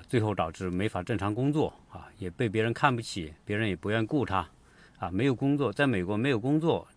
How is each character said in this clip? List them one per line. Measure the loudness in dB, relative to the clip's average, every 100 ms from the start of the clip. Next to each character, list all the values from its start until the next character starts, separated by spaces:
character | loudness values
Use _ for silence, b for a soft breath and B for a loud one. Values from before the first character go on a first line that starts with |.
| -2
最 | 0
后 | 2 0
导 | -2
致 | -4 -4
没 | -2 -2
法 | -2
正 | -4 -2
常 | -2
工 | 0 0
作 | 2 0 -4 -18
啊， | -18 -18 -12
也 | -8
被 | -2 0
别 | 2
人 | 2
看 | 4 2
不 | 2
起， | -4 -8 -8 -10 -4
别 | -2
人 | 0
也 | -2
不 | 0
愿 | 0 0
顾 | 0 0
他 | 0 -2 -8 b b b b
啊， | -4
没 | 0 0
有 |
工 | 2 0 0
作， | 0
在 | 2 2
美 | 2
国 | 0 0
没 | 0
有 | 0
工 | 2 2
作， | 2 0 -2